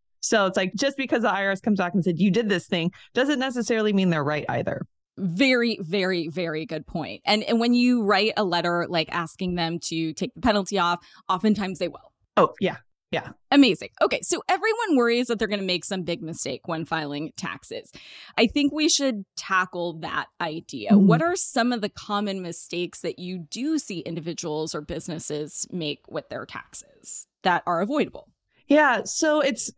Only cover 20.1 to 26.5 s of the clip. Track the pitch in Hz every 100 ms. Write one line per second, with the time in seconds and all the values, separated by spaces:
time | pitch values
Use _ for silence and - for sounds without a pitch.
20.1 | 151 - - 170 160 - 127 104 208 185
21.1 | 254 339 359 - 247 240 240 202 - -
22.1 | 202 208 190 175 - - 175 175 - 175
23.1 | - 180 185 160 214 294 311 - 175 -
24.1 | 165 160 156 170 151 156 160 151 165 170
25.1 | 160 - 147 151 - - 180 151 - -
26.1 | 151 - - -